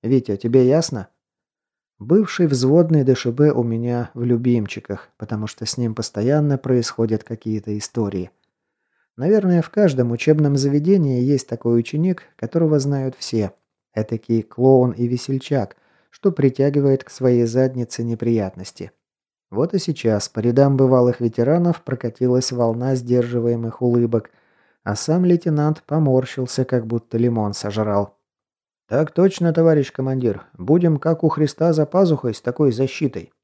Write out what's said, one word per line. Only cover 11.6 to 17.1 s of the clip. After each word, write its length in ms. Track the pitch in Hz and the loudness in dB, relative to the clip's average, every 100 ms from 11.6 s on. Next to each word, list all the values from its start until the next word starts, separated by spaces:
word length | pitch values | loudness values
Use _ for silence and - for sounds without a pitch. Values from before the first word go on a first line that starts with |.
| 117 117 | 0 0
ученик, 440 | 117 147 180 175 - _ | 0 -2 -2 -2 -8 _
которого 440 | 113 170 165 151 | -4 0 2 2
знают 360 | 139 143 131 127 | 0 -2 -4 -8
все. 360 | - 113 98 _ _ _ _ | -6 -2 -2 _ _ _ _
Этакий 480 | - 107 113 - 113 | -6 -4 -6 -2 -2
клоун 500 | 107 - 131 135 123 | -2 2 6 6 4
и 160 | 107 120 | 0 -4
весельчак, 720 | 120 - 135 - 143 98 - _ _ _ | -4 -4 -8 -2 -4 -4 -10 _ _ _
что 240 | _ 196 | _ -2
притягивает 720 | - 139 127 139 143 139 135 | 2 0 2 0 2 2 0
к 40 | |
своей 360 | - | -2